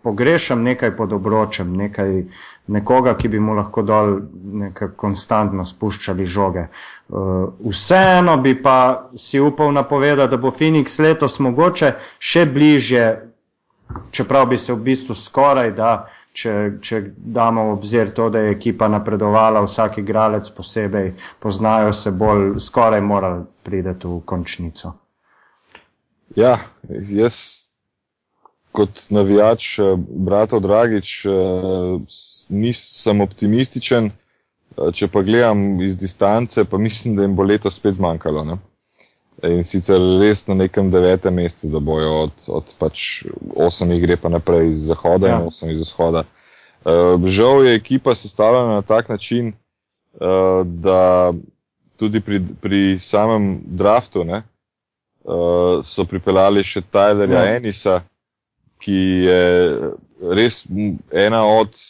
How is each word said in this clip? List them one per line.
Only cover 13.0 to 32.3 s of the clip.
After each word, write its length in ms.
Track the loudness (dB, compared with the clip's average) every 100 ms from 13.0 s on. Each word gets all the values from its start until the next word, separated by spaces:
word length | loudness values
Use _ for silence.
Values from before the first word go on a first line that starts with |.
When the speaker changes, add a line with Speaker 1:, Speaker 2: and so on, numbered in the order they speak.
| 2 0 -8 _ _ _ _ _ _ -16 -10
Speaker 1:
čeprav 400 | -6 2 2 4
bi 100 | 0
se 160 | -2
v 60 | -4
bistvu 340 | -2 -2 -4
skoraj 580 | -10 -4 2 4 4 0
da, 360 | 0 0 0 -6 -20 _
če, 220 | -8 -4 -2 -4 -6
če 220 | -6 -6 -6 -14
damo 480 | -6 0 2 2
v 80 | -2
obzir 380 | -4 -2 0 0
to, 200 | -2 -2
da 100 | 0
je 120 | 0
ekipa 360 | 0 -4 0 0
napredovala, 760 | 0 -2 -2 2 4 4 2
vsak 360 | 0 -2 -2 -4
igralec 520 | -4 0 0 0 -6
posebej, 640 | -16 -10 -6 -4 -4 -4 -8 -20 -10
poznajo 580 | -6 -2 2 2 2
se 180 | 0 -4
bolj, 440 | 0 2 2 0 -2
skoraj 440 | -4 2 2 2
morali 420 | 0 -2 -2 -6 -10 _
priti 340 | -8 -6 -6 -8
v 180 | -8 -10
končnico. 720 | -6 -8 -8 -10 -10 -10 -16 -16 _ _ _ _ _ _ _ -20 _ _ _ _ _
Speaker 2:
Ja, 260 | 2 2 2 -4 _ -14
jaz 480 | -12 -6 0 0 -2 -10 -12 -16 _ _ _ _ _ _ _ _ _ _
kot 360 | -2 -2 -4 -2
navijač, 680 | 0 4 4 4 2 -4 0
eh, 180 | 0 0
bratov 640 | -4 -6 0 2 2 0
Dragić, 520 | 2 2 2 0 -4 -6
eh, 80 | -2 0 0 -2 -2 -4 -2 -6
s-, 440 | -8 -16 -14